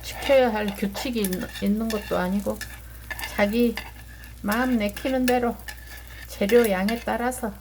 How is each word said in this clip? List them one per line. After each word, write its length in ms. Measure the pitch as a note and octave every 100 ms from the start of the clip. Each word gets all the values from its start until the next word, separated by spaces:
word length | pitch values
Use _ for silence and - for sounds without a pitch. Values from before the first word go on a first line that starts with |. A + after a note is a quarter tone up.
지켜야 500 | - - - C4+ B3
할 140 | G#3+ G#3 G3
규칙이 440 | G3 - C#4 A#3
있-, 420 | G3 F3+ - -
있는 260 | G3+ G#3 A3+
것도 300 | G#3+ - F3+
아니고 400 | F3+ G3+ G#3 G#3+ - - - - - - -
자기 400 | - G3+ A3+ A#3+ - - - - - - -
마음 360 | G3 A3 B3+ A#3+
내키는 480 | G3+ - C#4 C4 B3+
대로 300 | B3 A#3+ A#3 - - - - - - -
재료 420 | - G3+ A#3+ A3+
양에 300 | F#3 G3 A#3
따라서 520 | - A3 A#3+ B3+ A3 G3+